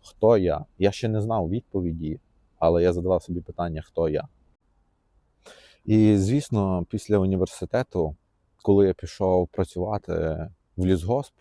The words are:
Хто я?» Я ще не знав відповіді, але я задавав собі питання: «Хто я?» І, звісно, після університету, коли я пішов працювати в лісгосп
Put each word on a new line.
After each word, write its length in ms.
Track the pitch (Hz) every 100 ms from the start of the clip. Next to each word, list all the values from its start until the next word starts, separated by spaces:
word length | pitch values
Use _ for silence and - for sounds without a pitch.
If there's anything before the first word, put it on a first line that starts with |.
Хто 360 | - _ 107 113
я?» 280 | 90 76 - _
Я 120 | 98
ще 160 | - 113
не 140 | 107
знав 280 | 107 113 82
відповіді, 720 | 107 _ 98 87 82 78 80 _ _ _ _
але 240 | 82 85
я 100 | 90
задавав 300 | 87 90 90
собі 180 | - 87
питання: 400 | - - 85 78 -
«Хто 240 | - 82
я?» 180 | 76 - _ _ _ _ _ _ _ _ _ _ _ - - - _ -
І, 320 | 107 107 101
звісно, 680 | 98 139 - 110 98 92 85
після 280 | 107 - 104
університету, 960 | 95 95 92 - 87 120 127 92 80 76 _ _ _ _
коли 240 | - 101 95
я 60 |
пішов 540 | 90 95 - 95 92 90
працювати 680 | - 92 87 90 104 - 82 80 80 82 _ _ -
в 80 | 92
лісгосп 480 | 92 87 127 139 _